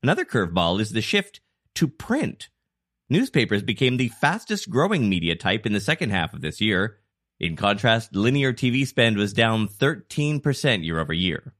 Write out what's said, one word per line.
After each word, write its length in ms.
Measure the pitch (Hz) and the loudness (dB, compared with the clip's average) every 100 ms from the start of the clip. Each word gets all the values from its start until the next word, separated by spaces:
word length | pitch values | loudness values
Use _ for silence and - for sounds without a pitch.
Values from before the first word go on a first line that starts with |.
Another 220 | 123 190 | 2 0
curveball 560 | 370 123 90 85 85 92 | 0 -2 0 0 2 0
is 120 | 107 | -2
the 100 | 110 | -4
shift 400 | - 202 190 - _ _ _ - | 0 -2 -2 -16 _ _ _ -2
to 140 | 156 | -2
print. 580 | - - 262 262 - - _ _ _ _ _ _ | -2 -4 -2 -2 -8 -20 _ _ _ _ _ _
Newspapers 540 | 160 262 151 113 101 | 0 2 0 2 0
became 340 | 101 113 131 123 | -2 0 2 2
the 100 | 123 - | -2 0
fastest 480 | 147 202 - 208 - | 0 0 -4 -6 -2
growing 400 | 117 180 196 110 | 0 2 2 2
media 260 | 92 82 82 | 2 0 -2
type 300 | 98 107 110 | -2 -2 0
in 80 | |
the 80 | 104 | -2
second 300 | 101 160 139 | 0 -2 0
half 220 | 98 80 | -2 -2
of 60 | 78 | -4
this 220 | 76 - | -8 -2
year. 380 | 107 92 107 - _ _ _ _ | 0 2 0 -6 _ _ _ _
In 200 | 85 80 | -6 -2
contrast, 580 | 101 101 120 113 113 95 | -2 0 2 2 0 0
linear 380 | 113 139 135 | 2 2 0
T 160 | 117 123 | 0 0
V 160 | 127 135 | 0 -2
spend 320 | - 117 104 | 2 2 2
was 160 | 101 | 0
down 340 | 101 113 110 104 | 2 2 2 -2
thirteen 720 | - 135 143 - - 147 147 | 0 -2 -2 -8 -4 -2 0
percent 460 | 147 135 147 107 82 | -2 0 0 0 -2
year 160 | 82 | -4
over 100 | 76 | -2
year. 420 | 82 90 78 - | 0 0 -2 -8